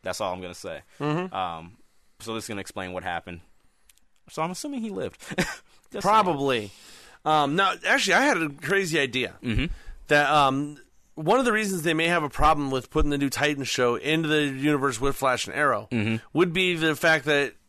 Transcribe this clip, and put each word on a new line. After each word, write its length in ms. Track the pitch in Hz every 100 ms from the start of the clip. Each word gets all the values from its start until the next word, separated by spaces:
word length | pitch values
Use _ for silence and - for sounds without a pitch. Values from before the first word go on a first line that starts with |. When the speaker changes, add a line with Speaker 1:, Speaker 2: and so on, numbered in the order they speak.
Speaker 1:
That's 180 | 92 90
all 120 | 98
I'm 80 | 92
gonna 140 | 90 87
say. 260 | 95 76 _ _
Speaker 2:
Mm-hmm. 320 | 143 156 185 95
Speaker 1:
Um, 420 | 90 80 85 107 _ _ _ _
so 140 | 113
this 120 | 113 107
is 20 |
gonna 140 | 104
explain 320 | 95 - 92
what 100 | 90
happened. 380 | 92 85 90 87 - _ _ _ _ _ _ _ _
So 100 | -
I'm 80 | 160
assuming 320 | 185 302 277
he 80 | 220
lived. 320 | 190 123 - -
<laughs> 80 | - 165 - _ _ _
Just 120 | 208
saying. 100 | 190
Speaker 2:
Probably. 580 | 214 190 147 139 123 101 - - - - - 151
Um, 300 | 156 143 160
now, 180 | 196 180 -
actually, 280 | 262 196
I 80 | 180
had 160 | 277 202
a 120 | 160
crazy 500 | 143 135 196 185 156
idea. 340 | 135 127 110 -
Speaker 1:
Mm-hmm. 220 | 123 110 151 - - - -
Speaker 2:
That, 220 | 147 143
um, 480 | 151 139 135 147 147 - _ _ -
one 240 | 156 240
of 60 | 247
the 60 |
reasons 300 | 214 208 185
they 140 | 160 160
may 120 | 165
have 140 | 175
a 60 | 147
problem 400 | - 151 151 139
with 220 | 131 -
putting 180 | 151 147
the 80 | 143
new 120 | 139
Titans 380 | - 147 143 131
show 280 | - 123 120
into 340 | 139 160 156
the 140 | 151
universe 580 | 143 135 147 147 135 113
with 140 | 139 135
Flash 320 | 135 120 -
and 80 | 117
Arrow 320 | 147 110 110
Speaker 1:
Mm-hmm. 260 | 120 107 113 -
Speaker 2:
would 200 | 151 185
be 220 | 170 185 170
the 200 | 160 147
fact 300 | 170 160 131
that 280 | 143 135 -